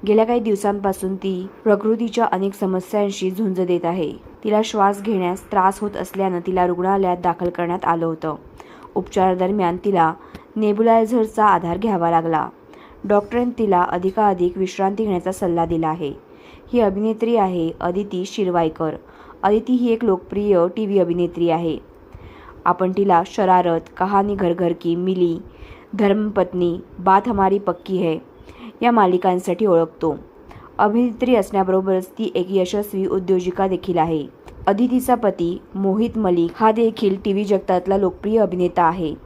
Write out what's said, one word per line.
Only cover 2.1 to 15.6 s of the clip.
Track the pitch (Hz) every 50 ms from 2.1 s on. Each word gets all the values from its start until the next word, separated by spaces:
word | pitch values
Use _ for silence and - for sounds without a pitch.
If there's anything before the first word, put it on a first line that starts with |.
| 208 - 233
अनेक | - - 185 190 196 190
समस्यांशी | - - 190 185 185 185 - - 214 208 202 196 - 190 190
झुंज | 185 185 226 202 190 180
देत | 185 175 180 175 175
आहे. | 165 175 185 165 143 - - - - - - -
तिला | 214 208 214 214
श्वास | 214 - 214 196 196 202 202 202
घेण्यास | 220 226 190 185 175 180 196 - -
त्रास | - 202 185 190 202 -
होत | 214 208 208 -
असल्यानं | - 185 - 190 190 190 185 175 170 190
तिला | 180 185 180 180
रुग्णालयात | 175 175 180 185 196 196 190 180 180 180
दाखल | 170 180 170 170 180 175
करण्यात | 175 - 175 170 175 185 -
आलं | - 165 170 165
होतं. | 165 160 160 - 160 147 147 - - - - - - - - - - -
उपचारादरम्यान | - 180 - - 202 185 190 185 180 185 180 202 208 190 170 175 180 -
तिला | 208 196 180 165 160 170 - - - - - - - -
नेब्युलायझरचा | 214 214 208 208 202 226 226 226 226 226 214 233 247 220 220 - - 214
आधार | 208 190 175 175 170 170 180
घ्यावा | 196 233 196 180 170 170
लागला. | 170 165 165 165 165 156 135 120 - - - - - - - - - - -
डॉक्टरांनी | 196 208 202 202 202 - 240 247 247 233 -
तिला | 226 202 190 175
अधिकाधिक | 175 - - 180 180 190 190 - 214 208 196 175 175 180 175 190
विश्रांती | 190 185 - - 196 190 202 202 220
घेण्याचा | 214 196 180 170 185
सल्ला | 185 - - 180 170 170